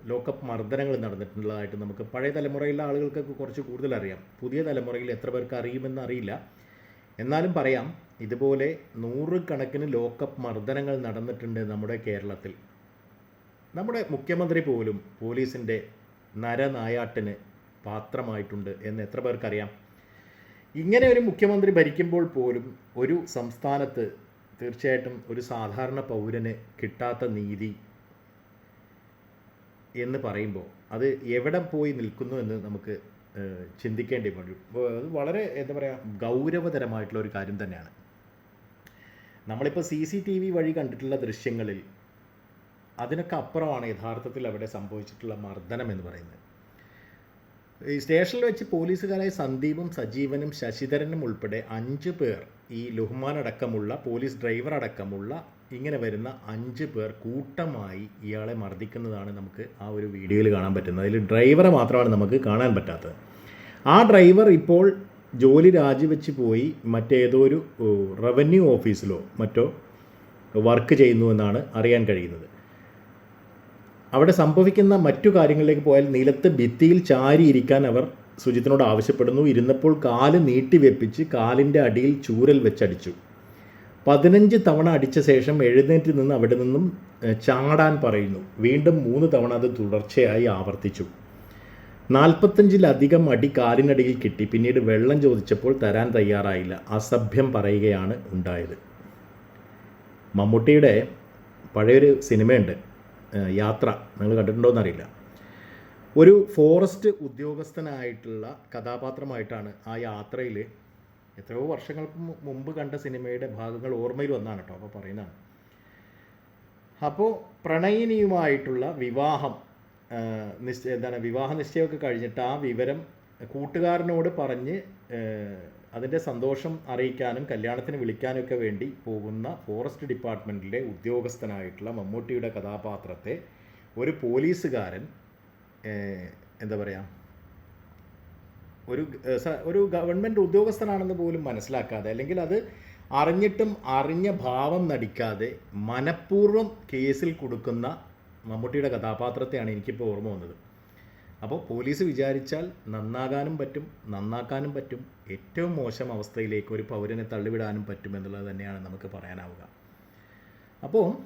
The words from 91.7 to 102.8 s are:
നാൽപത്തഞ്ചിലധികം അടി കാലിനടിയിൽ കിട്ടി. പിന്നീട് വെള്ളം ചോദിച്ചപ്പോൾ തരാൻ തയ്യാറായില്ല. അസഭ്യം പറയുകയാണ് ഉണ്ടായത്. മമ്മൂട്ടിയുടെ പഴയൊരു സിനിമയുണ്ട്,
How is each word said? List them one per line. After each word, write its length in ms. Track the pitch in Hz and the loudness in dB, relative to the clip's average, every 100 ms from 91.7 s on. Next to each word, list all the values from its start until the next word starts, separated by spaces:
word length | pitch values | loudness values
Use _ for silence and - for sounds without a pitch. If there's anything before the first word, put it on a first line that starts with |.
| - - - - | -20 -20 -12 2
നാൽപത്തഞ്ചിലധികം 1200 | 131 160 165 202 202 202 196 165 131 143 170 151 | 6 6 6 6 8 8 8 6 6 6 6 6
അടി 220 | 113 139 131 | 4 2 2
കാലിനടിയിൽ 600 | 117 123 143 135 127 120 | 4 4 6 4 4 0
കിട്ടി. 260 | 104 - 107 | -2 -2 0
പിന്നീട് 340 | 113 120 131 | 2 2 4
വെള്ളം 420 | 110 110 127 147 | 4 4 4 6
ചോദിച്ചപ്പോൾ 580 | 139 110 - 101 127 135 | 4 4 0 0 0 2
തരാൻ 280 | 107 113 120 113 | 2 2 2 2
തയ്യാറായില്ല. 640 | 104 101 101 92 90 92 - | 2 2 0 -2 -4 -10 -4
അസഭ്യം 640 | 107 - 120 110 135 135 | -4 0 0 2 2 2
പറയുകയാണ് 720 | 113 101 104 107 95 95 - - | 2 2 2 2 2 -2 -6 -6
ഉണ്ടായത്. 460 | 92 90 87 82 - - - - - - - - - - - - - - - - 98 | -6 -4 -6 -8 -12 -20 -20 -20 -20 -20 -20 -20 -20 -20 -20 -20 -20 -20 -20 -6 0
മമ്മൂട്ടിയുടെ 720 | 104 113 117 151 139 107 - - - - - - - 107 | 2 4 6 8 8 6 0 -8 -20 -20 -20 -20 -8 0
പഴയൊരു 460 | 110 135 143 135 | 6 8 8 6
സിനിമയുണ്ട്, 680 | - 110 117 123 92 - | 2 2 6 4 2 -4